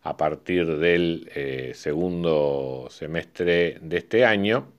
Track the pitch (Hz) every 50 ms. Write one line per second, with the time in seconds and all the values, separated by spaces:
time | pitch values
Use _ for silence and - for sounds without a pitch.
0 | _ 80 78 - 78 78 76 - _ - 90 90 85 82 80 73 82 87 87 87
1 | 87 85 85 80 - - - 71 69 67 65 65 65 64 - - - 78 73 80
2 | 87 90 87 87 85 82 78 76 73 71 69 69 67 65 65 65 64 64 - -
3 | 78 76 80 85 76 - _ - 90 87 85 85 87 82 - - - 80 82 87
4 | - - - 113 127 113 110 101 98 104 113 139 - - -